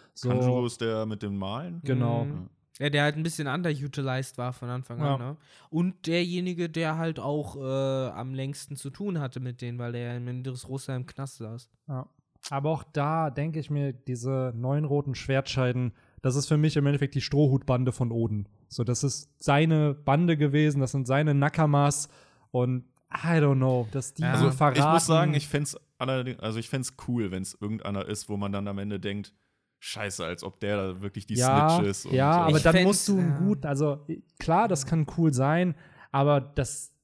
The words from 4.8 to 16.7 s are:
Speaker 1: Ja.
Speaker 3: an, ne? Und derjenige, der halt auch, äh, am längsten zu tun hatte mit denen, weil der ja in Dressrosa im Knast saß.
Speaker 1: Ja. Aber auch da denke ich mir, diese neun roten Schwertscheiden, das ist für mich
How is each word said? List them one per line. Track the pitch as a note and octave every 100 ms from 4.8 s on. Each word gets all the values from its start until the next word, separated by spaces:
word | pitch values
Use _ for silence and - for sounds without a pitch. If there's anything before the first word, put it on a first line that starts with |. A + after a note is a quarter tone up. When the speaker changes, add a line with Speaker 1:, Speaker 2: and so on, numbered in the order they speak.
| C3 A#2+
Speaker 1:
Ja. | C#3+
Speaker 3:
an, | C3+
ne? | B2+ D#3 _ - _
Und | D#3+ F3+ - D#3+
derjenige, | F3 F3 F3 F3+ E3+ E3+
der | D#3+ D#3+ D#3+
halt | E3 D#3
auch, | C#3+ D3+ - C#3
äh, | C3 C3+ C3+ C3+ B2
am | G2 C3
längsten | C3+ C3+ C#3+ - C#3+
zu | C#3
tun | - G3+ E3
hatte | C3 C3+
mit | B2+ A#2+
denen, | A#2+ A#2+
weil | A#2+
der | A#2+ A#2+
ja | B2
in | B2 B2+
Dressrosa | C3 B2 - C3 -
im | B2+ B2+
Knast | - C3+ -
saß. | A2 A#2+ - _ -
Speaker 1:
Ja. | B2+ - _ _ _ -
Aber | C#3 D3
auch | D#3
da | - D3 D3 D#3+ D#3
denke | C3 D#3+ D#3
ich | C#3
mir, | D3 C#3
diese | A#2+ - A#2+ B2+ C3 B2+ A#2
neun | B2+ D3 C3+
roten | C#3+ C#3+
Schwertscheiden, | B2 - C3+ - C3 B2 B2 B2 - _ -
das | C3 C#3
ist | -
für | D3+
mich | D#3